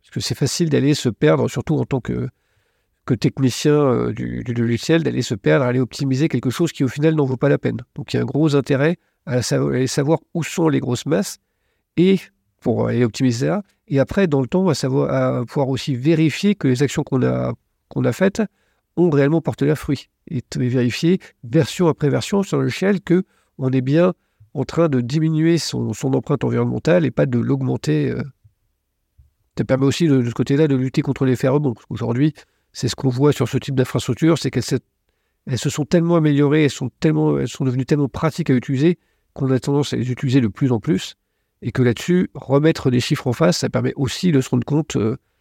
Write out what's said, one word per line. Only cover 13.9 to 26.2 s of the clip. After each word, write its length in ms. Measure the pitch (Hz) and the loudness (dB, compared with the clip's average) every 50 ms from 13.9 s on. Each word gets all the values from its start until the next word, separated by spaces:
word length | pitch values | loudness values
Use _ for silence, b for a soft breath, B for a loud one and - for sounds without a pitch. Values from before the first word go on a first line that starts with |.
| 165 135 | 0 0
après, 280 | 131 - - - 196 180 | 0 2 2 0 2 2
dans 120 | 147 135 | 2 2
le 60 | 131 | 0
temps, 220 | 120 - 180 190 190 | 0 0 0 2 2
à 60 | 147 | 0
savoir, 380 | - - 135 131 139 143 139 135 | 0 -2 -2 0 0 0 0 0
à 320 | 135 131 127 131 127 123 | 0 0 0 0 -2 -4
pouvoir 240 | 117 - 151 139 127 | -4 -2 -2 -2 -2
aussi 260 | 135 123 - - 139 | -2 -4 -4 -4 -4
vérifier 600 | 120 127 156 170 160 160 156 131 - - 202 208 | -2 2 2 2 4 2 0 0 0 0 0 0
que 140 | _ - 135 | _ 2 0
les 140 | 127 123 143 | 2 2 0
actions 200 | 135 - - 143 | 0 0 -4 -4
qu'on 200 | - - 131 123 | -2 0 0 0
a, 300 | 127 127 127 127 123 120 - _ _ _ _ _ _ | 0 0 0 -2 -4 -6 -8 _ _ _ _ _ _
qu'on 160 | - - 127 | -6 -2 -2
a 80 | 127 117 | -2 0
faites 280 | - 185 196 190 - 220 190 _ _ _ _ _ _ _ _ _ - | 2 0 0 0 0 -4 -4 _ _ _ _ _ _ _ _ _ 2
ont 120 | 170 175 | 2 2
réellement 320 | 147 143 139 139 156 165 147 | 4 4 2 4 2 0 0
porté 240 | - 113 - 139 | -2 -4 -2 0
leurs 100 | 143 151 | 0 0
fruits. 320 | 143 - - 147 131 - _ _ _ _ - | -2 -2 -4 -4 -4 -6 _ _ _ _ -8
Et 120 | 165 123 | -8 -8
t-, 240 | - _ - 147 131 | -8 _ -6 -4 -2
et 40 | 123 | 0
vérifier 500 | 120 131 120 123 120 - - 165 185 190 B B B B - | 0 0 0 0 -2 0 2 2 2 0 B B B B -16
version 440 | 120 117 160 147 - - - 180 165 | -2 2 2 2 2 0 0 0 0
après 200 | 143 _ - 143 | 2 _ 0 0
version 340 | 131 131 - - - 202 190 | 0 0 -2 -2 -2 -2 -2
sur 140 | - - | 0 -2
le 80 | 143 135 | -2 -2
logiciel 380 | 131 120 - 185 190 208 180 - | -2 -2 -2 0 0 0 0 0
que 220 | - 170 185 190 _ _ _ _ _ _ - | 0 0 0 0 _ _ _ _ _ _ -4
on 120 | 139 131 | -4 0
est 120 | 127 131 127 | 0 0 0
bien 320 | 131 139 160 175 185 175 _ _ _ _ _ - _ _ | 2 2 4 4 2 2 _ _ _ _ _ -20 _ _
en 100 | 135 131 | -6 -6
train 240 | - - - 170 165 | -4 0 0 2 2
de 140 | 143 127 120 | 2 0 -2
diminuer 560 | 117 135 160 156 160 160 156 156 165 170 160 | 0 -2 0 0 2 0 2 2 2 2 0
son, 340 | - - - 123 117 113 110 | -2 -4 -6 -4 -4 -4 -4
son 220 | - - 135 131 | -4 -2 0 0
empreinte 300 | 135 | 0